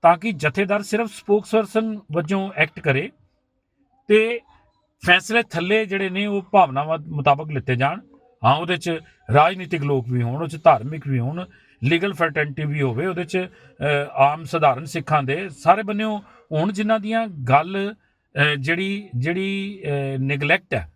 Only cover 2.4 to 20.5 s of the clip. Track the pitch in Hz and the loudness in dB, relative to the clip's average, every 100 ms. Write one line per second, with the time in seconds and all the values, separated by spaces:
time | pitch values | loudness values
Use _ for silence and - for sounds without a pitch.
2.4 | 196 185 156 - 151 135 196 _ _ _ | -2 -2 -2 -2 -2 0 -2 _ _ _
3.4 | _ _ _ _ _ _ _ 214 220 233 | _ _ _ _ _ _ _ 4 4 -2
4.4 | _ _ _ _ _ _ - 180 180 226 | _ _ _ _ _ _ 4 4 4 -4
5.4 | 226 165 175 214 214 190 190 185 208 202 | -2 -6 -2 -2 -2 -6 -6 -6 -6 -6
6.4 | 185 196 170 131 151 160 156 151 143 139 | 0 4 4 2 -4 -4 -6 -2 2 2
7.4 | 151 143 - 123 135 180 - _ _ _ | 0 -8 -2 0 0 -4 -12 _ _ _
8.4 | 110 143 175 180 180 165 - _ - 139 | 2 2 0 -4 -2 -6 -8 _ 0 4
9.4 | 160 190 170 170 143 139 120 123 117 131 | 4 2 -6 -4 -2 -2 -2 -2 -2 -4
10.4 | 165 160 - 143 123 156 139 135 120 165 | -8 2 4 4 2 -10 -4 -2 -2 -6
11.4 | 185 _ _ _ 123 165 196 170 165 156 | -12 _ _ _ 0 2 0 -2 -2 0
12.4 | 147 135 151 147 135 117 180 175 170 185 | -4 -4 -4 -2 -2 0 -4 -4 -4 -4
13.4 | 185 - - _ 143 143 143 - 139 151 | -6 -12 -20 _ -2 0 -2 4 4 4
14.4 | 156 165 151 135 151 170 139 156 135 151 | -4 2 4 2 -2 -8 0 0 2 -4
15.4 | 196 143 165 196 202 208 220 208 202 - | -6 -4 4 4 4 -2 -2 -4 -8 -20
16.4 | _ 156 175 196 214 220 208 226 226 165 | _ -2 0 0 0 0 0 -2 -2 -6
17.4 | 123 135 165 196 202 214 _ _ _ - | 2 4 4 -4 -6 -8 _ _ _ 0
18.4 | 147 147 135 170 190 202 202 120 143 175 | 0 0 -2 -2 -2 -4 -6 -4 -2 -2
19.4 | 196 196 196 196 147 143 135 135 135 143 | -2 -4 -6 -8 -6 -4 -4 -4 -2 -2
20.4 | 143 | 0